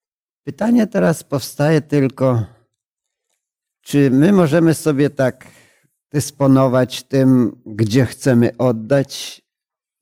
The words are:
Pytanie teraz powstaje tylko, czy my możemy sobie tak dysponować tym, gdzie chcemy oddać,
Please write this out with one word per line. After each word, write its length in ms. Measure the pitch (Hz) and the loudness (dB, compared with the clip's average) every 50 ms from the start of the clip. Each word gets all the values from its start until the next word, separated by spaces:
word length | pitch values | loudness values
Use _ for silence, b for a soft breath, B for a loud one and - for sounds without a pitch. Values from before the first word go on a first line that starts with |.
| _ _ _ _ _ _ _ _ - | _ _ _ _ _ _ _ _ -16
Pytanie 420 | 147 - - 202 233 233 240 214 | -14 -10 -6 -2 0 2 2 0
teraz 380 | 190 - 196 185 175 160 - - | 0 0 0 0 0 0 -2 -4
powstaje 560 | - 147 135 - - - - 143 151 160 151 | -8 -6 -6 -6 -6 -6 -2 0 2 2 0
tylko, 640 | 160 - 151 147 135 131 - - 131 131 127 117 104 - - _ _ _ _ _ _ _ _ _ _ _ _ _ _ _ _ _ _ _ _ _ _ _ _ _ | 0 0 -2 0 0 -2 -2 -2 0 0 0 0 -2 -6 -10 _ _ _ _ _ _ _ _ _ _ _ _ _ _ _ _ _ _ _ _ _ _ _ _ _
czy 300 | _ - - 143 139 135 | _ -4 0 2 2 2
my 220 | 123 135 147 190 202 | 4 2 2 4 4
możemy 420 | 190 175 143 147 170 165 165 151 | 4 2 2 2 2 2 2 0
sobie 360 | - - 156 147 131 147 139 | 0 -2 -4 -2 0 -2 -2
tak 360 | 143 - 135 127 - - - - b b b b b b b b _ _ _ _ | -2 -2 -2 -2 -4 -6 -14 -20 b b b b b b b b _ _ _ _
dysponować 920 | - 147 - - - - 139 135 131 131 135 131 120 131 127 120 - - - | -6 -6 -6 -6 -6 -2 0 2 4 4 2 2 2 0 -2 -2 -6 -12 -10
tym, 580 | - 139 135 135 131 131 127 120 - - - - | -4 -2 0 2 2 2 2 0 -2 -4 -10 -18
gdzie 400 | - 107 104 113 101 104 135 123 | -12 -6 -4 -4 0 0 0 0
chcemy 500 | 110 - - - 143 123 117 120 - - | 0 -2 -4 -2 0 2 2 2 0 0
oddać, 840 | - 123 127 117 113 107 107 139 139 135 - - - - - - - _ _ _ _ _ _ _ _ _ _ _ _ | -2 -2 -2 -2 -2 -4 -2 -2 -2 -2 -4 -8 -16 -14 -16 -18 -20 _ _ _ _ _ _ _ _ _ _ _ _